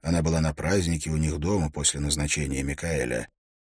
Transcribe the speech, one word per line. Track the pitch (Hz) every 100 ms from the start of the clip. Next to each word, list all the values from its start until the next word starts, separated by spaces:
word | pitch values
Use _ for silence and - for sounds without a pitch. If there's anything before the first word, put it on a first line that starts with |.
Она | 80 85
была | 80 82
на | 80
празднике | 73 78 101 85 82 80
у | 78
них | 78 76
дома | 82 101 76
после | 73 73 71
назначения | 73 73 73 78 69 67
Микаэля. | 69 69 82 76 62 58 - _ _ _